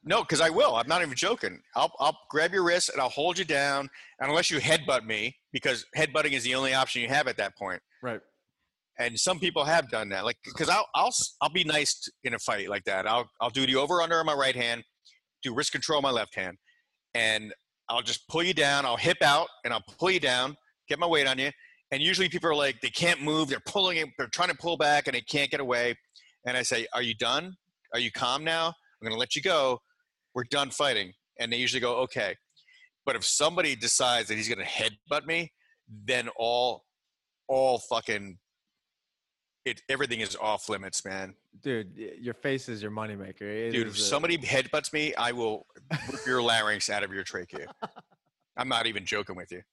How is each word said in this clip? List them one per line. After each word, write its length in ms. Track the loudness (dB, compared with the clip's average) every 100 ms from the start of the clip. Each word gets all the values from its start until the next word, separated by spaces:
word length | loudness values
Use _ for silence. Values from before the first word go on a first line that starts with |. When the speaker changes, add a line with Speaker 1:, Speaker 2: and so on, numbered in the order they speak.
Speaker 1:
No, 200 | 2 0
'cause 160 | 2 4
I 100 | 4
will. 240 | 6 6
I'm 140 | 4 2
not 120 | 2
even 140 | 0
joking. 480 | 0 0 0 -4 -8 _ 0
I'll, 160 | 0 2
I'll 180 | 0 0 -4
grab 240 | 0 2
your 120 | 2
wrist 240 | 4 4 2
and 120 | 0
I'll 80 | -2
hold 300 | 2 0 0
you 60 |
down, 440 | 0 2 2 0 -2 -12 -20 -6
and 100 | 0
unless 220 | 2 2
you 80 | 0
headbutt 460 | 4 2 4 0 2
me, 300 | -4 -4 -8 _
because 340 | -2 0 0 -4 0
headbutting 360 | 2 2 0
is 100 | 0
the 140 | 0 0
only 180 | 2
option 280 | 2 2 0
you 60 | 0
have 200 | 2 0
at 80 | -2
that 200 | -4 -4
point. 240 | -8 -8 _ _
Speaker 2:
Right. 180 | -8 -8 _ _ _ _ _ _ _ -6
Speaker 1:
And 180 | -4 0
some 220 | 0 0
people 240 | 0 0
have 240 | 2 2 2
done 160 | -4 -4
that, 160 | -2
like, 140 | -4 -6 -10 -4
'cause 120 | 2
I'll, 200 | 2 2 2
I'll, 100 | 2
s-, 300 | 0 -4 -2
I'll 100 | -2
be 100 | 0
nice 380 | 0 0 0 -2
t-, 100 | -8 _
in 100 | -6
a 60 | -4
fight 280 | -2 -2 -2
like 140 | -4 -2
that. 200 | -2 2
I'll, 240 | 0 -2 _
I'll 100 | -4
do 140 | 0
the 120 | 2 2
over 260 | 2 2
under 160 | 2 2
on 80 | 2
my 80 |
right 220 | 2 2 2
hand, 260 | 0 -2 -8 _ -20 _ _ _
do 100 | -6
wrist 160 | -2 -2
control 280 | -2 0 0
on 40 |
my 80 | 2
left 240 | 0 -2
hand, 240 | -4 -8 -10 _ _ _ _ _
and 400 | 0 2 0 -4 -16 _ _ -4
I'll 140 | -4
just 240 | -2 -6 -4
pull 160 | 0
you 120 | 0
down. 300 | 4 4 4
I'll 120 | 2 2
hip 260 | 2 4
out 240 | 6 6 2 -4
and 80 | -4
I'll 120 | -4 -6 -2
pull 100 | 0
you 80 | 2
down, 380 | 2 2 0 -6 _ _ _
get 100 | 0
my 80 | 2
weight 220 | 4 4
on 100 | 2
you. 140 | -2 -4 -20 _ _
And 100 | 0
usually 260 | 0 2 0
people 220 | 2 2
are 60 | 2
like, 240 | 2 0
they 100 | -4
can't 320 | 0 2 2
move. 260 | 2 0 0
They're 100 | -2
pulling 380 | -2 0 0 0
it. 100 | -4 -6
They're 80 | -6
trying 220 | 0 0
to 80 | 0
pull 200 | -2 2
back 300 | 4 4 2
and 80 |
they 60 | -4
can't 280 | -2 0 0
get 120 | 0
away. 340 | 0 2 2 -2 _ _ _ _
And 120 | -4 -2
I 60 |
say, 260 | 0 -2 -2
"Are 100 | -2
you 120 | -2
done? 400 | -2 0 0 -4 -16 _ _ _
Are 60 | -4
you 100 | -2
calm 320 | -2 0 0
now?" 320 | 0 0 -2 -4 _ _
I'm 60 | -6
gonna 100 | -4
let 160 | -2 0
you 60 |
go. 380 | 2 4 2 0 _ _ _ _ _
We're 100 | -8
done 260 | -2 -2 -2
fighting. 420 | 0 2 2 -2 -10 _ -8
And 140 | -4
they 40 | 0
usually 240 | 0 0
go, 160 | 0 0
"Okay." 340 | -2 -2 -4 -4 _ _ _ -20 _ _
But 120 | -4 -2
if 80 |
somebody 500 | 0 2 2 2 0
decides 540 | 0 0 2 2 2 0
that 80 | -2
he's 120 | -2
gonna 140 | -4
headbutt 600 | -4 -2 -2 -4 _ -4 -2
me, 260 | -4 -4 _ _ _ _
then 400 | -14 -2 -2 -2 -2
all, 480 | 0 2 2 0 _ _ _ _ _ _ -2
all 300 | 2 4 2
fucking, 580 | 0 -4 -2 -4 -4 -18 _ _ _ _ _ _ _ _ _ _ _ _
it, 180 | -6 -6 -4
everything 320 | -2 -2 -2
is 160 | -4 -2
off 320 | -2 -2 -2
limits, 360 | -6 -6 -8
man. 300 | -6 -8 -8 -14 _ -12
Speaker 2:
Dude, 300 | -6 -4 -6 -12
y-, 120 | -14 -10
your 140 | -10
face 340 | -6 -4 -4 -4
is 120 | -8
your 120 | -8
moneymaker. 500 | -8 -8 -10 -12 -12
It 300 | -8 -6 -2
Speaker 1:
Dude, 160 | -2 -2
if 60 | -2
Speaker 2:
is 60 |
a 20 |
Speaker 1:
somebody 340 | 0 0 0 -2
headbutts 540 | 2 0 2 -2 -2
me, 220 | -2 -2 0
I 160 | -2
will 340 | 0 -2 -2 -8 -20 -8 -8 -6
rip 140 | -8 0
your 160 | 2
larynx 460 | 4 4 4 0 0
out 120 | -2
of 100 | -2
your 120 | -6
trachea. 420 | -8 -8 -10 -12 -12 -12
Speaker 2:
<laughs> 720 | -14 -14 _ _ _ _ _ -6
Speaker 1:
I'm 120 | -2
not 180 | 0 0
even 180 | -4
joking 300 | -4 -4 -4 -10
with 140 | -12
you. 120 | -14 -16